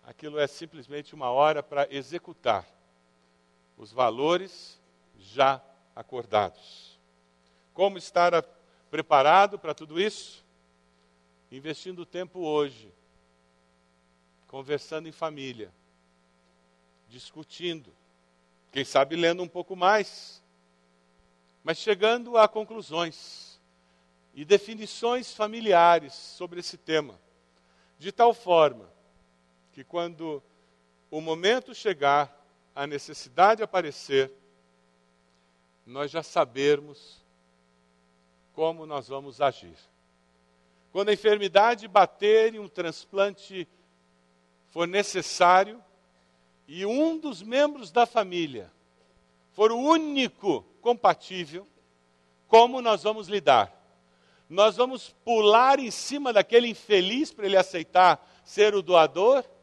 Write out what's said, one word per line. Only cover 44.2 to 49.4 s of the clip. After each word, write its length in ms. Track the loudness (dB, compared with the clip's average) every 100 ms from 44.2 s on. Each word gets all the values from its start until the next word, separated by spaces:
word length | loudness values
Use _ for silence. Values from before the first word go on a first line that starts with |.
| _ _ _ _ _
for 180 | -6 -2
necessário, 960 | -2 -2 -6 -8 2 6 6 2 -8 _ _ _ _ _ _ _ _ _
e 200 | -10 -4
um 320 | -2 -2 -2
dos 240 | -10 -12
membros 480 | -4 0 0 -2 -4
da 160 | 0 0
família 640 | 0 -4 -6 -6 -10 -16 _ _ _ _ _ _ _